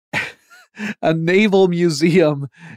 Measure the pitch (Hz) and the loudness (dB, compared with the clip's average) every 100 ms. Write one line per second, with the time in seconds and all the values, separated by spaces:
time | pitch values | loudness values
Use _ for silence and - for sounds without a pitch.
0 | _ - - - _ - _ - 208 - | _ -10 -10 -14 _ -20 _ -12 -10 -4
1 | 160 160 165 190 214 190 190 175 175 143 | -2 -2 0 0 2 2 2 0 -2 0
2 | 170 165 156 143 139 _ 170 | 2 4 2 0 -8 _ -20